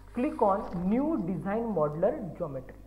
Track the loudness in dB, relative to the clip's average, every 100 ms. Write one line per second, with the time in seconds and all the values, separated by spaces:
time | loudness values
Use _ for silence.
0 | -10 -2 -2 2 4 4 0 -2 2 2
1 | 2 2 0 -2 -2 -2 0 2 0 2
2 | 0 0 -4 -6 -6 -6 -10 -16